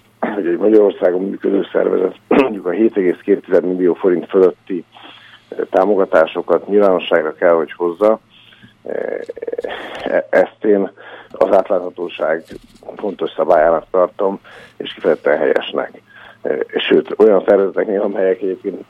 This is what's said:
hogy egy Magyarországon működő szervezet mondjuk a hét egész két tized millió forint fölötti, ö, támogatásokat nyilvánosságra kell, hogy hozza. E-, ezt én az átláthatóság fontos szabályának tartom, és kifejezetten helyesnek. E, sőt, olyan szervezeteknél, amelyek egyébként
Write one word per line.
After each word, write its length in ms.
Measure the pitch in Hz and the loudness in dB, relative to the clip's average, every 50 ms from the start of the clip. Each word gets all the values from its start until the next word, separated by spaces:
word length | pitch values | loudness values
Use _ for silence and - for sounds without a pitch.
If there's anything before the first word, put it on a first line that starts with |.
| _ _ _ _ | _ _ _ _
hogy 260 | - 113 107 104 92 | -8 -6 -4 -4 -4
egy 120 | 82 87 82 | -2 -2 0
Magyarországon 640 | 92 107 110 107 104 101 90 - 98 90 87 92 95 | 2 4 6 6 6 4 2 0 0 0 0 0 -4
működő 440 | 98 101 - - 101 98 98 - - - | -6 -6 -6 -4 -2 -2 -2 -2 -2 -2
szervezet 440 | 95 92 92 95 92 92 95 - - _ - | -2 -2 0 0 0 -2 -2 -4 -6 _ 0
mondjuk 380 | - - 139 131 110 98 - | 2 2 2 2 -2 -6 -6
a 40 | 90 | -4
hét 260 | 87 92 110 110 - | 0 2 0 2 2
egész 220 | 104 95 90 85 - - | 0 0 0 0 -2 0
két 220 | - 101 87 - | 0 0 0 0
tized 200 | - 90 90 82 | 0 0 0 2
millió 300 | 90 92 90 92 87 80 | 0 -2 0 0 0 0
forint 320 | - - 98 90 82 80 - | 0 0 0 0 0 -2 -2
fölötti, 560 | - 98 92 90 85 - _ - 98 87 80 _ _ - - - - - - - - - _ - | 2 4 4 4 2 0 _ -10 -10 -10 -10 _ _ -20 -20 -20 -20 -20 -20 -20 -20 -20 _ -14
ö, 140 | - - - - | -10 -8 -6 -2
támogatásokat 960 | - 92 92 95 104 95 98 92 - 82 80 80 - 87 85 - 85 82 - - | 0 2 2 2 2 0 0 2 4 4 2 2 0 -4 -2 0 0 0 0 0
nyilvánosságra 680 | 98 104 104 98 92 87 - - 90 85 78 78 73 | 2 2 4 4 2 0 0 0 0 0 0 -2 -2
kell, 200 | - 95 87 85 | 0 2 2 4
hogy 180 | 82 78 73 - | 2 2 -2 -6
hozza. 440 | - 87 87 85 82 101 107 110 107 _ _ _ - - _ - _ - - _ _ - | -4 -4 -4 -2 0 2 2 0 0 _ _ _ -20 -20 _ -20 _ -20 -20 _ _ -14
E-, 1400 | - - - - - - - - - - - - - - - - - - - - - - - - - - 82 - - | -12 -8 -8 -8 -8 -8 -10 -10 -12 -14 -14 -12 -10 -8 -8 -8 -10 -10 -12 -14 -14 -14 -12 -6 -4 -2 -2 -2 0
ezt 340 | - - 90 - - _ - | 2 0 0 0 -2 _ 0
én 260 | 107 104 98 98 - - - - - - - - - - | 0 2 2 0 -2 -8 -12 -20 -20 -20 -20 -20 -10 -4
az 240 | - - 95 101 | -2 0 2 2
átláthatóság 880 | 98 92 - 104 90 87 90 87 - 87 85 - - - 78 80 82 82 - - - _ - - - - - - | 2 2 2 -2 -2 -4 -4 -8 -8 -10 -8 -8 -4 -4 -2 -2 -4 -6 -10 -18 -20 _ -20 -20 -20 -20 -20 -14
fontos 340 | - - 104 90 - - - - | -10 -10 -8 -8 -6 -8 -6 -4
szabályának 500 | - 78 78 90 82 78 82 82 80 - - | -4 0 2 2 4 4 4 2 0 -2 -2
tartom, 500 | - 92 90 87 - - 101 95 98 95 - - - - - - _ | -2 0 0 0 -2 -4 -4 -4 -4 -6 -12 -18 -20 -20 -20 -20 _
és 160 | - - - - | -14 -14 -14 -12
kifejezetten 460 | - - 92 78 73 - 69 73 76 | -6 -2 -2 -2 0 0 0 0 0
helyesnek. 640 | 78 65 65 64 - - - 71 65 - - - - _ - - - - - _ - | 2 2 2 2 0 -2 -6 -6 -6 -8 -10 -18 -20 _ -20 -20 -20 -20 -18 _ -6
E, 140 | - - - - - - - - - | -6 -4 -4 -4 -6 -6 -4 0 2
sőt, 260 | - - - - - | 2 2 2 2 0
olyan 280 | - 104 110 101 95 - | 2 4 4 4 4 4
szervezeteknél, 540 | - 104 95 98 95 85 90 95 104 101 98 | 4 4 4 2 0 -2 -2 -2 -2 -2 -2
amelyek 420 | 107 104 101 107 98 95 95 - 104 | -2 -4 -4 -2 0 0 0 -2 -2
egyébként 420 | 95 92 87 - 101 92 - - _ | -6 -6 -6 -8 -8 -10 -10 -10 _